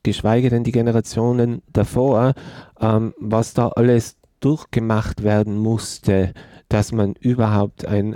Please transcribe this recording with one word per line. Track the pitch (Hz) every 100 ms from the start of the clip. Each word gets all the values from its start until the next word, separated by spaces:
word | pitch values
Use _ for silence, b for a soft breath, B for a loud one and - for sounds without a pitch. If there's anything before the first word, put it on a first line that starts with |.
geschweige | - 101 107 117 127
denn | 120
die | 113
Generationen | 117 117 113 - - 117 123 120 117 -
davor, | - 101 123 135 110 127 - B B B B
ähm, | 113 110 110 -
was | 104 110 113
da | - 117
alles | - 120 120 - - _ _
durchgemacht | 135 151 - 120 113 110 - -
werden | 104 104 104 101
musste, | 110 113 - - - 95 90 - B B B
dass | 107 101
man | 113 101 -
überhaupt | 123 123 110 107 101 - -
ein, | 101 107